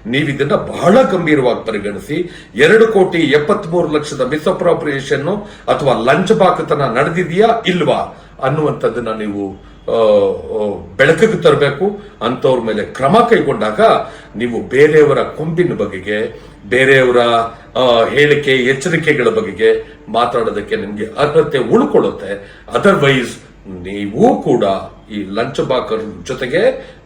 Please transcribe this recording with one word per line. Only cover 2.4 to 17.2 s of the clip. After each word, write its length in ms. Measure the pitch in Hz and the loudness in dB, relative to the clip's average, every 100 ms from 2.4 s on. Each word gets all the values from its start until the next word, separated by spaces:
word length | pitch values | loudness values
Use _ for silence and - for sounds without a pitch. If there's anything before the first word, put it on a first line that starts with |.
| - 98 | -8 2
ಎರಡು 320 | 151 220 220 | 6 6 6
ಕೋಟಿ 300 | 196 180 165 | 4 2 2
ಎಪ್ಪತ್ಮೂರು 760 | 147 147 147 202 160 175 165 151 | 2 2 2 -2 -2 -2 0 -2
ಲಕ್ಷದ 260 | 147 131 | -4 -6
ಮಿಸ್ಅಪ್ರಾಪ್ರಿಯೇಷನ್ 1040 | 127 151 196 - 175 156 151 139 135 139 147 208 - - - | -4 -2 -2 0 0 0 -2 -4 -4 -4 -2 -6 -8 -10 -2
ಅಥವಾ 440 | 127 139 113 117 | 0 0 0 2
ಲಂಚ 180 | 165 190 | 2 2
ಬಾಕತನ 500 | 214 185 170 156 147 | 2 2 2 -2 -2
ನಡೆದಿದೆಯಾ 680 | 135 113 160 165 175 175 226 233 - | 0 0 -2 -2 -2 2 2 2 0
ಇಲ್ವಾ 500 | 175 139 104 - - - - | -2 0 -2 -4 -12 -20 -6
ಅನ್ನುವಂಥದ್ದನ್ನ 680 | 131 156 147 123 120 117 113 | -4 -2 -2 -2 -4 -4 -6
ನೀವು, 420 | 110 107 101 98 - - - - | -6 -6 -6 -8 -10 -20 -14 -4
ಆ, 60 | |
ಆ, 1000 | 113 110 104 98 90 - 110 104 95 - - | 0 4 4 2 -2 -6 -4 -4 -6 -8 0
ಬೆಳಕಿಗೆ 460 | 143 160 220 175 | 2 4 2 4
ತರಬೇಕು. 580 | 160 143 143 - 196 202 - - 113 | 2 4 0 0 -4 -4 -14 -6 -6
ಅಂಥವ್ರ 340 | 127 - 127 | -2 0 0
ಮೇಲೆ 240 | 110 104 | -2 -4
ಕ್ರಮ 340 | 98 - 131 208 233 | -6 -2 2 4 4
ಕೈಗೊಂಡಾಗ 520 | 196 139 120 107 - 220 - - - - 101 | 2 0 -2 -2 2 2 2 -2 -14 -16 -8
ನೀವು 340 | 120 110 95 | -6 -6 -2
ಬೇರೆಯವರ 500 | 127 151 151 143 127 | 4 6 6 4 4
ಕೊಂಬಿನ 540 | 110 - 160 165 170 | -2 -6 -6 -2 -2
ಬಗೆಗೆ, 680 | 104 101 95 90 104 117 - - - 101 | -2 -6 -6 -6 -4 -6 -10 -20 -18 -2
ಬೇರೆಯವರ, 500 | 123 131 135 123 123 | 2 4 4 4 4